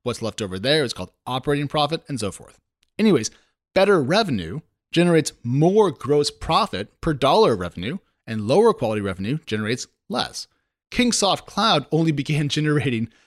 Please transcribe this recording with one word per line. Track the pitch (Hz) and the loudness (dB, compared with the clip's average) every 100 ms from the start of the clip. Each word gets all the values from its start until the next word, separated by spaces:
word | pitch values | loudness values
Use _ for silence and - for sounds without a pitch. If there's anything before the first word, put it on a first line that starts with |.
What's | 120 113 | -8 -6
left | 113 - | -6 -6
over | 101 95 | -6 -4
there | 123 156 | 0 0
is | 123 | -2
called | - 92 _ - | -6 -14 _ -8
operating | 127 147 143 143 | -6 -2 -2 -2
profit, | 151 147 160 - | -2 -2 -4 -8
and | 131 | -8
so | 101 | -8
forth. | - - _ _ _ _ - | -10 -18 _ _ _ _ 0
Anyways, | 214 139 110 - _ _ _ | 2 2 0 -10 _ _ _
better | 185 196 185 | 0 4 2
revenue | 123 196 208 107 82 135 - _ _ | 2 0 0 -2 -6 -10 -14 _ _
generates | 165 175 165 156 - | 0 4 4 2 -4
more | 120 135 165 208 196 | -2 2 4 4 2
gross | 127 127 147 143 | 0 0 0 0
profit | - - 175 214 95 - _ | -4 -2 0 0 -4 -10 _
per | 170 | -4
dollar | 143 135 196 196 | 0 2 4 4
of | 104 | 2
revenue, | 87 - 98 190 _ _ - | -4 -6 -8 -8 _ _ -10
and | 110 104 | -6 0
lower | 170 233 | 4 4
quality | - 113 107 | 2 0 -2
revenue | 98 92 98 156 - | -2 -4 -4 -6 -4
generates | 107 107 127 - _ - | -4 -2 -4 -8 _ -8
less. | 117 - - - _ _ _ - | -4 -4 -8 -16 _ _ _ -8
Kingsoft | - 240 - 196 156 - | -2 0 2 0 0 -4
Cloud | - 220 160 127 | -2 0 0 0
only | 156 165 | 0 0
began | 143 139 151 143 | 0 -2 -2 -2
<laughs> | |
generating | 156 151 147 139 113 113 _ | -2 0 0 0 -2 -4 _